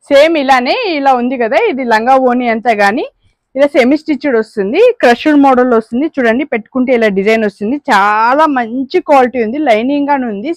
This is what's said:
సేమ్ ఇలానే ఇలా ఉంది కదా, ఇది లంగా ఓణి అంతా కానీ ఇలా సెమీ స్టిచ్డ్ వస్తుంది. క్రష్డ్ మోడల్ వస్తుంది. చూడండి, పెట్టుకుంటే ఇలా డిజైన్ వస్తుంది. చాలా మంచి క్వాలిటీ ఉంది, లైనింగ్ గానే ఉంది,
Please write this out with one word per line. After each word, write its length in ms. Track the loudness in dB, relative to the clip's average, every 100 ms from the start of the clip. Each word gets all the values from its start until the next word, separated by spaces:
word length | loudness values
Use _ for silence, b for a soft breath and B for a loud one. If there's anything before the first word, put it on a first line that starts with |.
| _
సేమ్ 260 | 2 4 2
ఇలానే 320 | 2 0 0 -4 -4 -2
ఇలా 160 | 0 0
ఉంది 160 | -2 -4
కదా, 160 | -2 0 -2
ఇది 120 | -2 -2
లంగా 240 | 0 2 2 2
ఓణి 180 | 0 -2 -2
అంతా 180 | -2 0
కానీ 220 | 0 -2 -8 _ _ _ _ -2
ఇలా 140 | 0 2
సెమీ 180 | 2 0
స్టిచ్డ్ 380 | -2 -4 -2 -2
వస్తుంది. 400 | -4 -6 -4 2 2 2
క్రష్డ్ 360 | 0 2 2 2 4
మోడల్ 260 | 2 2 0
వస్తుంది. 260 | -2 -6 -4 -2
చూడండి, 260 | -2 -2 -4 -6
పెట్టుకుంటే 360 | -6 -4 -2 0
ఇలా 120 | 0 0
డిజైన్ 240 | 0 0 -2
వస్తుంది. 260 | -4 -6 -6 0
చాలా 500 | 0 2 0 0 2 0 0
మంచి 400 | -4 -6 -4 -4 2
క్వాలిటీ 280 | 2 2 0 -4
ఉంది, 140 | -2 0
లైనింగ్ 400 | 0 0 -2 -2
గానే 160 | -2 -4
ఉంది, 180 | -6 -8